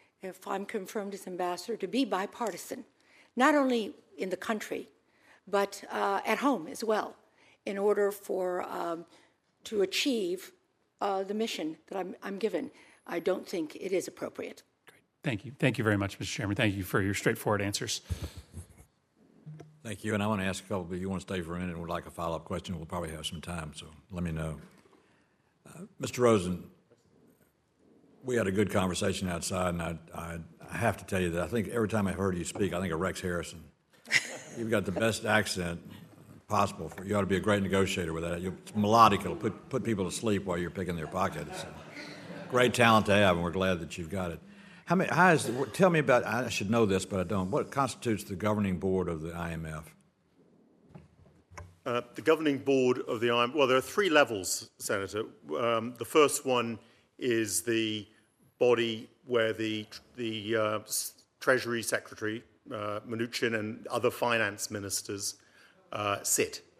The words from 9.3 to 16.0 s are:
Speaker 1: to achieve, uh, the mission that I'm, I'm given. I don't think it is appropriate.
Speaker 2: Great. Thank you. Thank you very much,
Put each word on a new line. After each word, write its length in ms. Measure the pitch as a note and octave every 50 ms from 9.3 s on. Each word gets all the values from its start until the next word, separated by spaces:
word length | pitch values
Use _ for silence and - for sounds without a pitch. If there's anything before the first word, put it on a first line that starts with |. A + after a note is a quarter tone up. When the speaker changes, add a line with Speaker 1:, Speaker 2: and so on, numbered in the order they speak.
| _ _ _ _ _ _ -
Speaker 1:
to 160 | - A3+ G#3
achieve, 720 | F#3+ F#3 - - - D4 B3+ A3+ F#3+ E3+ F3+ F#3 - - - _ _ _ _ _ _ _ _ -
uh, 220 | G#3 G3+ G3 F#3+
the 100 | G3 F#3+
mission 460 | G3+ G#3+ A3+ A3+ - - E3 D#3 D#3+ - _ -
that 100 | G3 G3
I'm, 160 | G#3 F#3 - -
I'm 140 | - G3 G3+
given. 340 | F#3+ G#3+ G#3 F3 D#3+ - - - - - - - _ -
I 120 | - - F3
don't 300 | E3+ F#3+ F#3 - - -
think 260 | - F3+ D#3 D3+ -
it 140 | - - F#3+
is 160 | F#3+ F3 -
appropriate. 560 | - - - - - - - - - - - - _ _ _ _
Speaker 2:
Great. 140 | - - _ _ _ _ _ -
Thank 200 | D3 A2+ G2+ -
you. 60 | C#3 C#3+ -
Thank 200 | - C3 A2+ -
you 60 | A2
very 120 | G#2+ G#2
much, 240 | G2